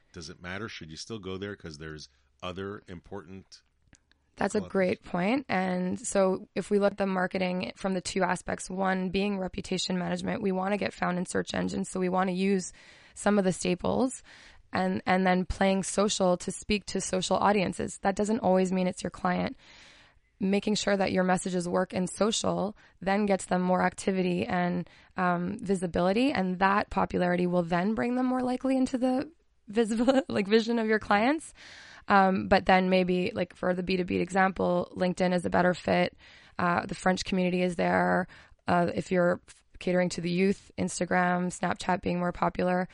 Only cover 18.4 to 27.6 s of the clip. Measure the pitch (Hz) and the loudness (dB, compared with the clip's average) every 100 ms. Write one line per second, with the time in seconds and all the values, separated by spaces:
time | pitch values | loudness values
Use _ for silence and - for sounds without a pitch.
18.4 | 180 185 185 185 180 - 180 - 185 180 | 4 4 4 0 -2 -2 -10 -4 -2 -2
19.4 | 180 - - - - - - _ _ - | -4 -8 -20 -20 -20 -20 -20 _ _ -4
20.4 | 190 202 214 208 202 196 185 185 185 185 | 0 0 0 -2 0 2 2 2 2 0
21.4 | 190 180 175 185 185 - 180 - 208 - | 0 -4 -2 -2 -2 -2 -4 0 0 0
22.4 | 190 170 190 - - - 180 196 202 190 | -2 -2 -4 -8 -20 -8 -2 0 2 0
23.4 | - 180 180 180 185 - - 190 185 175 | 0 0 2 2 2 0 -2 0 0 0
24.4 | 240 185 175 175 165 - - - 180 175 | 0 0 0 -2 -6 -14 -14 -2 0 0
25.4 | 175 208 180 190 180 180 180 202 269 277 | -2 -6 -2 -2 0 0 2 2 2 0
26.4 | 185 180 196 202 - 190 185 185 180 175 | -2 0 2 2 0 -2 0 0 2 2
27.4 | 175 180 | 2 0